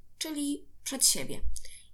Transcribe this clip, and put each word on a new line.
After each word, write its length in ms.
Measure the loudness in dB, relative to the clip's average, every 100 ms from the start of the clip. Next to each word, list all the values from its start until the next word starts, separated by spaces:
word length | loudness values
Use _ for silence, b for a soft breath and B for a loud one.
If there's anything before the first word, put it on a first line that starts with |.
| -16 -10
czyli 480 | -6 -4 -4 -4 -8 -12
przed 220 | -6 2 2
siebie. 340 | 2 0 2 4 4 B B B